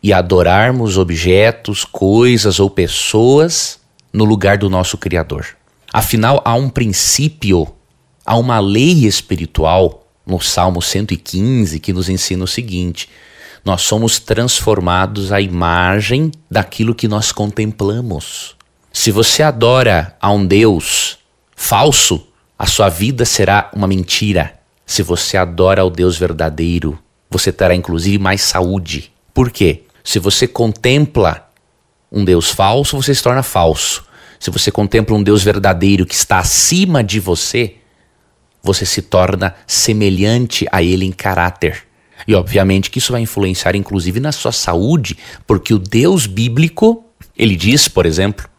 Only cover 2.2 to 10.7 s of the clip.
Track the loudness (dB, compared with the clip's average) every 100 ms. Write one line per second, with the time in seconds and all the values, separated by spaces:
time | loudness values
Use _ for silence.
2.2 | 4 4 2 2 0 0 -2 -2 -2 2
3.2 | 4 4 4 0 -6 -10 _ _ _ 0
4.2 | 2 2 2 2 2 0 -2 -6 -4 -4
5.2 | -4 -8 -10 -16 _ _ _ -2 0 0
6.2 | 2 2 2 0 -2 -2 -2 -2 -2 0
7.2 | -2 -2 0 0 0 -8 _ _ _ _
8.2 | -2 0 2 0 0 2 4 4 2 0
9.2 | -4 -6 -4 0 2 4 2 -2 _ _
10.2 | -8 -4 -2 0 0